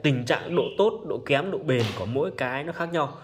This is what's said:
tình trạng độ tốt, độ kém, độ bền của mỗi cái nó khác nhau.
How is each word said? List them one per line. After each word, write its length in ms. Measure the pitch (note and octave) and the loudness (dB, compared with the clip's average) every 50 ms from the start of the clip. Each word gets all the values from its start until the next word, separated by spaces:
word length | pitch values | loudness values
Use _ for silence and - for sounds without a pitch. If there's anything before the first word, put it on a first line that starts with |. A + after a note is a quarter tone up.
| - | 2
tình 220 | D3+ C3 A#2+ A#2 | 2 2 2 2
trạng 320 | C#3 D#3 - - - F3 | 0 0 0 0 0 2
độ 80 | D#3+ - - - - | 2 2 2 2 4
tốt, 240 | G3 A3+ A3 - - D#3 | 4 4 2 0 -4 -6
độ 100 | - - - | -6 -4 0
kém, 240 | - - C#3 E3+ G3 | 2 2 2 2 0
độ 80 | F3 C3 | -4 -4
bền 260 | C#3+ B2+ C3 A#2+ A2+ G#2 F#2+ F#2 | 0 2 2 2 2 0 -2 -4
của 80 | F#2 | -4
mỗi 240 | G#2+ B2 C3+ D#3+ F#3+ - - | -2 -2 0 -2 -2 -2 -2
cái 260 | C3 B2 B2+ C#3 D3 | -4 -2 -2 -4 -4
nó 80 | E3+ E3 | -6 -6
khác 200 | - E3+ E3+ E3+ | -4 -4 -2 0
nhau. 260 | D#3+ C#3+ C3+ - - | 0 0 -2 -4 -8